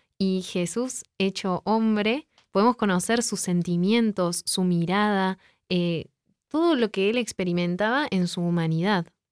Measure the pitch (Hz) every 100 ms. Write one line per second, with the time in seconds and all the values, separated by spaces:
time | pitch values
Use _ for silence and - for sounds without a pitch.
0 | _ _ 190 185 185 190 175 233 254 -
1 | - - 196 190 196 180 - 220 220 214
2 | 208 269 - _ _ 196 226 240 202 180
3 | 180 233 226 202 - 175 170 175 185 233
4 | 226 202 175 175 - - 185 170 165 196
5 | 208 196 190 185 _ _ _ 180 175 165
6 | - _ _ _ _ 302 339 285 214 196
7 | 196 240 226 - 185 175 175 180 214 262
8 | 302 190 175 - 175 170 160 160 185 196
9 | 165 _ _